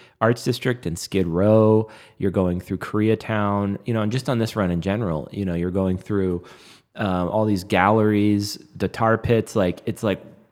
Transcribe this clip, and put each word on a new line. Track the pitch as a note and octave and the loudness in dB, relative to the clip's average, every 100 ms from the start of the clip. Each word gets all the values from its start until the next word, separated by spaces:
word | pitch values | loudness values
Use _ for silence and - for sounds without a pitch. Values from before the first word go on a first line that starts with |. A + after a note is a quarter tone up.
| - _ | -20 _
Arts | A2+ A#2+ | 0 0
District | - B2 C3 B2 F2+ | -2 -2 -2 -4 -4
and | E2 | -8
Skid | - G2 F2 | -4 -2 0
Row. | E2 G2+ A2 G#2+ A2 A2 - - _ | 2 4 6 6 4 2 -8 -20 _
You're | G2 | -2
going | F#2+ F#2 F2+ | 0 0 -2
through | - F#2+ | -4 -8
Koreatown. | - G#2+ G#2+ A2 - A2 G#2 G2+ G2+ G2 - | -4 0 2 0 0 -2 0 -2 -2 -4 -4
You | |
know, | A2+ | -2
and | G#2 | -2
just | B2+ B2+ | -4 -2
on | B2 | -2
this | A2 - | -2 0
run | F#2+ | 0
in | F2 | 0
general, | F#2 G#2 A2 D#2 C2+ | -2 -2 -2 -4 -6
you | - G2 | -6 -4
know, | |
you're | E2+ F2 | -2 -2
going | F#2 F#2+ F#2 | 0 0 -2
through, | - G#2 F#2+ F2 - - - - _ - | -2 -2 0 -2 -6 -20 -20 -20 _ -6
um, | G#2 F#2 F2+ | -4 -2 -2
all | G#2+ A2 | 0 0
these | G2+ | 0
galleries, | F#2 G2 F#2+ A2 G#2+ G#2 G#2 G#2 G#2 - - - | 0 2 4 4 4 4 2 2 -2 -8 -16 -6
the | F#2+ | -6
tar | - A2+ A2+ | 0 0 2
pits. | - A#2 G#2+ A2+ | 2 0 0 0
Like, | F#2 F2 - | 0 -2 -8
it's | G2 | -4
like, | A2 F#2 - - _ | -2 -4 -6 -20 _